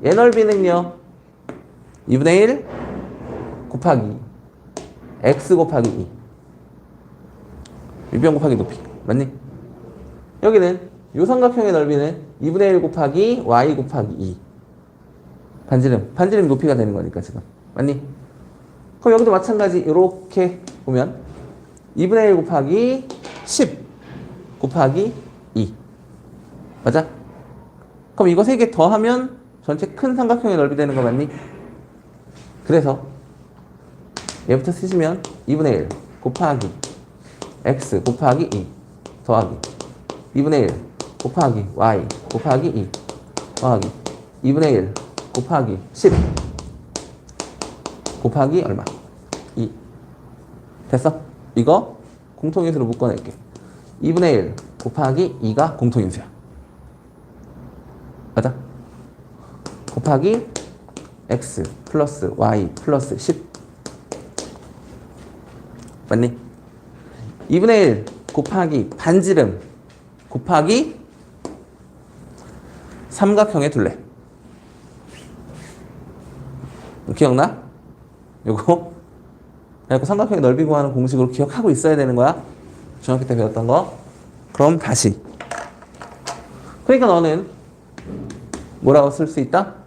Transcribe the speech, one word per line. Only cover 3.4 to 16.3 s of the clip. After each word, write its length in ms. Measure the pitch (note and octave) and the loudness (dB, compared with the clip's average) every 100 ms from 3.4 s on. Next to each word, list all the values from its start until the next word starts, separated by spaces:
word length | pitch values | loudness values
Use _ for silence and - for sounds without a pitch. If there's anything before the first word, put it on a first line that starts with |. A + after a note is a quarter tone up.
| - - - | -12 -14 -12
곱하기 480 | C3 E3+ C3+ G#2 A#2 - - - - - - - - - - | -4 2 2 0 -8 -12 -20 -20 -20 -18 -18 -18 -20 -20 -2
X 340 | A#2+ C#3 - F3+ | 0 0 2 2
곱하기 320 | D#3+ C#3+ A2+ | 4 2 0
이. 180 | G2 F#2 - - - - - - - - - - - - - - - - - - - - | -2 -10 -12 -20 -20 -20 -20 -20 -20 -20 -20 -20 -20 -20 -20 -20 -20 -20 -20 -20 -20 -8
밑변 220 | - D#3+ | 0 2
곱하기 220 | D3 D3+ A#2 | 2 2 0
높이. 220 | G2 - - - | -2 -8 -16 -16
맞니? 240 | - A#2+ C3+ - - - - - - - - - - - | -2 -2 -2 -8 -18 -20 -20 -20 -20 -20 -20 -20 -20 -2
여기는 480 | G#3 A3 F3+ F3+ - - - B2+ | 2 4 2 -2 -10 -20 -14 -2
요 100 | F3+ | 0
삼각형의 460 | B3+ B3 A#3+ G#3+ | 4 2 2 2
넓이는 500 | E3+ D3 D3 D3 - - - | 2 2 0 0 -4 -14 -6
이분의 300 | C#3+ F3 G3 | -4 2 4
일 120 | F#3 | 4
곱하기 600 | E3 E3+ D3 D3+ G#3+ B3+ - | 2 -2 -2 2 2 0 2
Y 300 | A#2 C#3 D3 | 4 4 0
곱하기 380 | C3+ C#3+ G#2+ D#2+ | -4 -4 -4 -4
이. 180 | F#2+ F2+ - - - - - - - - - - - - - | -8 -10 -16 -20 -20 -20 -20 -20 -20 -20 -20 -20 -20 -20 0
반지름, 440 | C3 C3 A#2 - | 2 4 2 -2
반지름 340 | - F3+ | 0 2